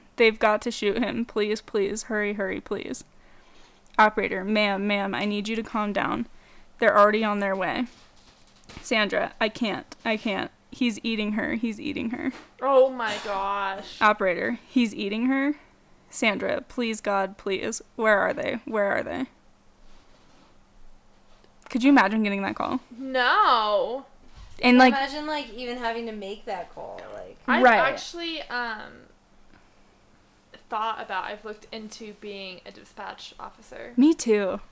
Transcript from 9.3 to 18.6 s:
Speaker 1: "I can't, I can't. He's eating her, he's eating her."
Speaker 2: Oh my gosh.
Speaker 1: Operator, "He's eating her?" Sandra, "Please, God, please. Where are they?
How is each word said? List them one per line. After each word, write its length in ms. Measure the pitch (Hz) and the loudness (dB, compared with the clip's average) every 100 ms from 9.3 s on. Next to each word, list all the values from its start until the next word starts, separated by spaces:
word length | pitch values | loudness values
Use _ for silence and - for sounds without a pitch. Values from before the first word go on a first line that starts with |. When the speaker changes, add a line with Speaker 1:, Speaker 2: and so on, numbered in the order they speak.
| - | -2
Speaker 1:
"I 80 | 220 | -2
can't, 480 | - 220 165 - - | 0 -4 -4 -8 -8
I 140 | 226 214 | -4 -4
can't. 320 | 226 190 - _ - | -2 -4 -6 _ -16
He's 300 | - 240 202 | -2 -2 -2
eating 300 | 226 220 208 | -4 -4 -2
her, 220 | 214 - | -2 -2
he's 260 | 226 233 208 | -2 -4 -4
eating 300 | - - 226 | -6 -4 -4
her." 220 | - 262 - - - | -4 -6 -8 -18 -4
Speaker 2:
Oh 300 | 262 269 262 | 4 6 6
my 260 | 254 220 208 | 2 -4 -4
gosh. 720 | 208 196 196 202 196 196 - - | -4 -4 -2 -2 -4 -6 -10 2
Speaker 1:
Operator, 560 | 214 214 190 175 220 240 - | 2 4 0 0 -2 -4 -2
"He's 260 | 262 233 | 0 0
eating 300 | - 202 220 | -2 -4 -2
her?" 300 | 254 269 285 294 - _ _ - - | 0 0 -2 -4 -10 _ _ -20 -12
Sandra, 500 | - 226 196 196 - - | -2 0 0 -2 -4 -6
"Please, 320 | - 233 220 | -4 -4 -2
God, 380 | 208 196 196 196 | -2 0 -2 -4
please. 420 | 202 190 226 233 - - | -4 -4 -4 -6 -10 0
Where 220 | 220 202 | 4 4
are 160 | 190 | 4
they? 260 | 196 - 233 | 0 -4 -4